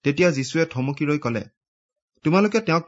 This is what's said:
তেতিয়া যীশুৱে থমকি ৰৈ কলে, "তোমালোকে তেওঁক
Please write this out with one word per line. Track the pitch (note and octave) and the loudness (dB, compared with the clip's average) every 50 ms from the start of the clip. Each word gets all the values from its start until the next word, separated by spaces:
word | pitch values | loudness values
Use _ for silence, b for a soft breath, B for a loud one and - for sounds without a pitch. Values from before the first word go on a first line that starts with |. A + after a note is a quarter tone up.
| - | -2
তেতিয়া | C#3+ C#3+ D3 F3+ F3 | -2 2 2 2 2
যীশুৱে | D3+ C3+ C3 C3 - E3 E3 | 2 0 -4 -2 -2 -2 -2
থমকি | E3 - B2+ B2+ C3+ C#3+ - D#3 | -2 -2 -4 -4 -4 -4 -2 -2
ৰৈ | C#3+ D3+ D3+ | -2 -2 -2
কলে, | - A#2+ A#2 G#2+ F#2+ - _ _ _ _ _ _ _ _ _ _ _ _ _ _ - | -2 -4 -4 -4 -6 -10 _ _ _ _ _ _ _ _ _ _ _ _ _ _ 0
"তোমালোকে | D#3 E3 F#3+ G#3 G#3 G#3 A3+ | 2 4 4 4 2 2 0
তেওঁক | A3 - D#3+ E3 D#3+ | 0 0 0 -2 -2